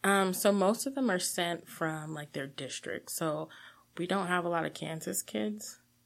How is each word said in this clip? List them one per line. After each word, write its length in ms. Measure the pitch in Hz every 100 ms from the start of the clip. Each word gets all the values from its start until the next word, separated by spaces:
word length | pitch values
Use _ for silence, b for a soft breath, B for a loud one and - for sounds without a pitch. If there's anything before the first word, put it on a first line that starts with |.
Um, 300 | 196 196 190
so 180 | 185 208
most 340 | 202 190 226 269
of 80 |
them 160 | 269 254
are 80 | 180
sent 500 | 180 - 170 170 -
from, 460 | - 160 156 156
like, 180 | 151 147
their 140 | - 139
district. 640 | - 131 - - - -
So 400 | - 165 151 160 b b b b -
we 80 | 175
don't 220 | 190 180
have 180 | 180 175
a 20 |
lot 160 | 170
of 80 | 160
Kansas 480 | 160 160 160 165 190
kids, 600 | - 214 214 214 - - _ _